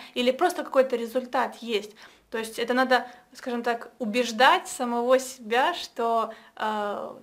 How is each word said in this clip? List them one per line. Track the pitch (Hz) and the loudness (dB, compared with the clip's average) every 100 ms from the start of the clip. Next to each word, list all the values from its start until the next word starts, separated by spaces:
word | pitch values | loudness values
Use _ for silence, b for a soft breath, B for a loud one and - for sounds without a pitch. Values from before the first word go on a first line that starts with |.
| B - | B 0
или | 247 | 2
просто | 254 349 339 | 4 2 0
какой-то | - 277 262 240 | 0 2 4 2
результат | 233 254 247 269 233 - | -2 -4 -2 -2 -2 -4
есть. | 226 214 208 - B B B | -4 -4 -4 -18 B B B
То | 226 | -8
есть | 220 220 | -8 -6
это | 233 | -2
надо, | 247 262 247 240 B _ | 0 4 2 0 B _
скажем | - - 240 | -14 -8 -4
так, | 240 233 - - | -2 -4 -6 -8
убеждать | 226 226 233 220 269 359 359 | -2 0 0 6 6 6 0
самого | - 247 240 240 262 | -6 -2 0 4 2
себя, | 254 - 220 233 302 | 2 -12 -2 0 2
что, | 349 - - 233 226 220 220 B - | 0 -8 -4 0 0 -2 -6 B -8
э, | 220 214 208 202 - - | -4 -4 -4 -6 -10 -14